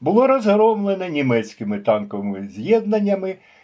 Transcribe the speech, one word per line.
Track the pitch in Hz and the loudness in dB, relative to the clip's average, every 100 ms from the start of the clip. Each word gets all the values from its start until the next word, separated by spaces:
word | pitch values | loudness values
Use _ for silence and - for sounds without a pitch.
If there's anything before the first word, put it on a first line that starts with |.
було | 143 208 262 | 0 4 4
розгромлене | 269 214 208 220 214 202 190 185 | 2 2 4 4 2 -2 -2 -4
німецькими | 147 135 117 104 - 104 101 | -2 0 0 -2 -8 -6 -4
танковими | 117 107 101 104 101 98 101 | 0 0 -2 -6 -6 -6 -10
з'єднаннями | 104 151 226 208 214 202 196 190 185 _ _ | -6 0 0 2 0 0 -2 -4 -10 _ _